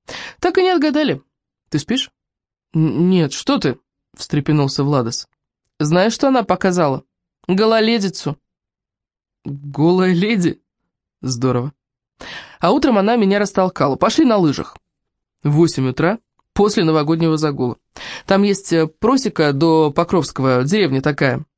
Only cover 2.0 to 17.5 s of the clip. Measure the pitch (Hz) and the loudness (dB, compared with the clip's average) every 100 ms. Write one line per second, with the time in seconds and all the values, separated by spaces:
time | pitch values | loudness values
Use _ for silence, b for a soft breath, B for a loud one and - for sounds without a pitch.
2 | - _ _ _ _ _ _ 160 156 117 | -6 _ _ _ _ _ _ 0 0 2
3 | 180 185 147 - - - 151 117 _ _ | 2 2 0 -4 -2 -2 -2 -4 _ _
4 | _ - - 147 139 151 139 - 139 143 | _ -18 -4 -4 0 0 0 -2 0 0
5 | 113 - - _ _ _ _ _ 151 175 | -2 -8 -14 _ _ _ _ _ 0 2
6 | 208 233 277 254 202 180 190 180 151 131 | 2 0 0 0 0 -2 0 0 -2 -2
7 | - _ _ _ - 190 220 226 220 233 | -10 _ _ _ -4 0 2 2 2 0
8 | 196 - 147 - _ _ _ _ _ _ | -2 -6 -8 -10 _ _ _ _ _ _
9 | _ _ _ _ - 139 143 139 160 185 | _ _ _ _ -14 -12 -12 0 2 4
10 | 185 170 208 226 175 - _ _ _ _ | 2 2 0 0 -2 -4 _ _ _ _
11 | _ _ 131 120 127 123 135 - _ _ | _ _ -8 -2 -2 -2 -4 -12 _ _
12 | _ _ B B B B 170 269 277 214 | _ _ B B B B 0 2 2 2
13 | 202 240 190 202 202 - 185 - 139 127 | 2 2 2 0 0 0 -2 0 -2 0
14 | - 269 294 214 160 127 - - _ _ | 0 2 2 4 2 0 -8 -14 _ _
15 | _ _ _ _ 147 147 170 - 131 127 | _ _ _ _ -2 2 2 2 -4 0
16 | 160 220 - _ _ - 208 208 160 156 | -2 -2 -8 _ _ 0 2 2 2 2
17 | 147 165 165 156 151 | 0 0 0 0 -2